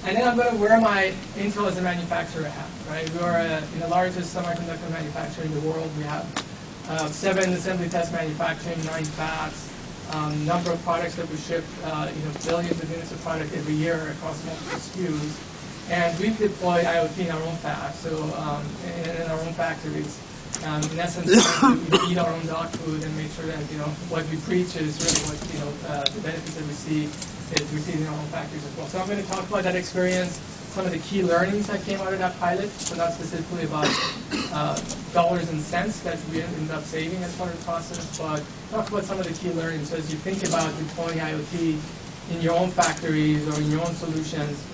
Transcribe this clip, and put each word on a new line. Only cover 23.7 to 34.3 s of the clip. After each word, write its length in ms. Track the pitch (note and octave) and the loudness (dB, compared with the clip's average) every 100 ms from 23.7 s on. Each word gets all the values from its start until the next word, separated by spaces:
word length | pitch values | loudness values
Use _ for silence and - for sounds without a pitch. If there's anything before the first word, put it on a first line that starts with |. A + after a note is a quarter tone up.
you 60 | D3+ | -4
know, 140 | D3 D3+ F3+ | -4 -4 -4
what 160 | D#3+ D#3 | -2 -2
we 80 | D#3 | -4
preach 360 | - F3+ F3+ E3 | 2 2 2 0
is 200 | D3+ D3 | -2 2
really 180 | D3 - - | 2 4 2
what, 80 | D3 - | -4 -4
you 60 | D3+ | -4
know, 100 | D3 D3 D#3+ | -4 -6 -6
uh, 140 | D3 C#3+ | -2 -2
the 120 | - | -2
benefits 320 | D#3 D#3+ D#3 | -4 -4 -6
that 100 | D#3 | -6
we 80 | D3+ | -6
see 320 | D3 - D3+ D3 - - - - | -6 -2 0 -2 -6 -10 -8 -2
is 200 | D3+ - | 0 0
we 60 | D3+ | -2
see 140 | F3+ | -2
in 140 | D#3 D#3 | -2 -2
our 60 | |
own 120 | D3+ D3+ | -4 -4
factories 320 | E3 D3+ D#3 | -6 -6 -6
as 100 | - | -8
well. 120 | - - | -8 -4
So 100 | F#3 | -2
I'm 80 | F#3+ | -2
gonna 160 | G3+ | -2
talk 220 | F#3 F#3+ F3+ | -2 -4 0
about 140 | G3+ | 0
that 120 | F3+ F3+ | 2 0
experience, 640 | F#3 F#3 F3+ F#3 F3+ F3 - - - | 0 2 4 4 0 -4 -10 -12 -6
some 140 | F#3+ F#3 | -2 0
of 60 | |
the 60 | D#3+ | -2
key 240 | - G3+ | 0 2
learnings 440 | F3 E3+ F#3+ G#3 G#3 | 6 6 6 2 0
that 160 | G#3 | -2
came 160 | G3+ G3 | -2 -2
out 120 | F#3+ | 0
of 60 | F#3 | 0
that 220 | F#3 - | 0 2
pilot, 300 | F3 F#3 G#3 | 2 2 -2
so 260 | - - - | -4 -4 0
not 160 | E3+ | 0
specifically 520 | E3+ D#3 E3+ E3 F3 | 0 -4 -4 -4 -2
about, 220 | D#3 D3+ D3 - - - - | -2 2 2 2 0 -4 -4